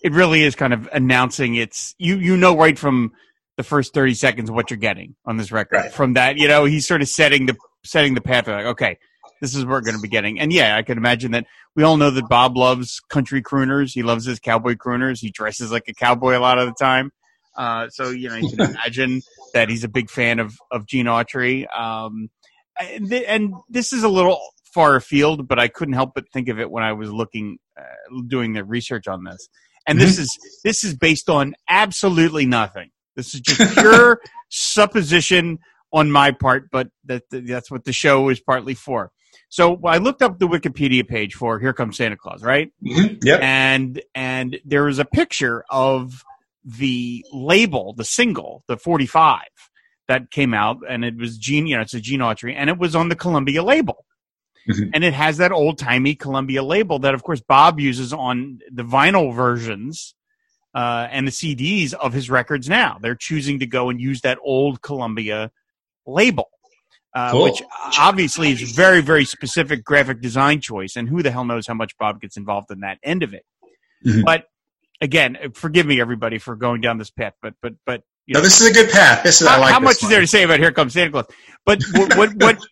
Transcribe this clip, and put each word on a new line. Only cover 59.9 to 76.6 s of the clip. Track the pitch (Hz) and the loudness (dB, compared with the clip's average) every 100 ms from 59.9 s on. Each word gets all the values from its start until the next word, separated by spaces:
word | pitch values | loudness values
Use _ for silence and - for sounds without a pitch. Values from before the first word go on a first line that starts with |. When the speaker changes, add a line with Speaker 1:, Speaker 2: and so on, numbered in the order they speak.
| 160 - _ _ _ _ _ _ | -12 -18 _ _ _ _ _ _
Speaker 1:
uh, | 127 120 117 120 | -6 -4 -4 -6
and | 131 135 | -4 -6
the | |
C | - 165 | -4 -6
Ds | 131 143 208 147 | -4 -4 -2 -4
of | 180 135 | -4 -4
his | 131 123 | -4 -2
records | 127 120 143 127 | -2 0 -6 -2
now. | 214 190 - | 0 0 -2
They're | 113 | -6
choosing | 120 - 156 139 143 | -6 -6 -6 -4 -4
to | 127 | -4
go | 127 123 | -2 -2
and | 120 | -4
use | 131 131 | -6 -2
that | 131 127 | -2 -2
old | 143 131 143 127 | -2 0 0 -2
Columbia | - 139 120 110 107 107 107 _ _ _ _ _ - | -10 -8 -6 -6 -4 -6 -6 _ _ _ _ _ -6
label, | 143 247 151 - _ _ _ _ _ _ | 2 2 2 -8 _ _ _ _ _ _
uh, | 127 123 | -6 -2
Speaker 2:
Cool. | 123 | 2
Speaker 1:
which | - - - - 131 147 | 2 0 -12 -16 -6 2
obviously | 160 190 160 - 156 | 4 4 -2 0 -2
is | 123 120 | -2 -4
very, | 117 185 180 | 4 6 6
very | 143 156 | 4 2
specific | 135 - 139 - 147 143 | 2 -4 -6 -4 -2 -6
graphic | - 143 131 120 | 0 2 2 -4
design | 123 120 139 151 | -4 0 2 2
choice, | - 107 95 120 | -4 -10 -10 -8
and | 120 | -6
who | 170 | -2
the | 143 | -2
hell | 123 | -2
knows | 123 117 107 | -4 -6 -6
how | |
much | 113 110 - | -8 -8 -4
Bob | 107 98 | -6 -6
gets | 101 - | -14 -14
involved | 101 101 101 | -6 -8 -8
in | 98 | -12
that | 98 95 | -12 -10
end | 143 180 | -6 -4
of | 139 | -6
it. | 98 _ _ _ _ _ _ | -10 _ _ _ _ _ _
Speaker 2:
Mm-hmm. | 123 110 | 0 2
Speaker 1:
But | 110 165 _ _ _ _ _ _ | 2 0 _ _ _ _ _ _
again, | 147 156 131 131 139 | 0 2 0 -2 -14
forgive | - 165 160 151 | -10 0 0 2
me, | 131 | 0
everybody, | 117 117 110 110 | 0 -2 -4 -6
for | - | -10
going | 110 | -6